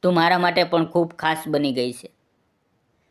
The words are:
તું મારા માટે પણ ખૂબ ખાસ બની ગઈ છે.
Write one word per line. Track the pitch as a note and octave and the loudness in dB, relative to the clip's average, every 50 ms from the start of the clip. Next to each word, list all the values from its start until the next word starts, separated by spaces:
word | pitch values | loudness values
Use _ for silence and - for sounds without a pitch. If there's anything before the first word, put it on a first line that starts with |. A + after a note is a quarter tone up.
તું | - F3+ F3+ | -2 0 2
મારા | E3+ E3 E3+ F3+ F3+ | 4 4 4 4 2
માટે | F3 F3 E3+ F3+ F3 | 2 2 2 2 0
પણ | E3+ F3 E3 E3 | 2 2 0 0
ખૂબ | D#3+ - F3 E3+ E3 | 0 0 -2 -2 -2
ખાસ | - - - D#3+ D#3+ D#3 - D#3+ | -4 -4 -4 -2 -2 -4 -4 -4
બની | D3+ D3 D3 C#3 B2 | -2 -2 -2 -2 -2
ગઈ | B2+ B2 B2+ A#2+ | -2 -4 -4 -6
છે. | - - F#2+ - _ _ _ _ _ _ _ _ _ _ _ _ _ _ _ _ _ _ _ | -10 -16 -20 -20 _ _ _ _ _ _ _ _ _ _ _ _ _ _ _ _ _ _ _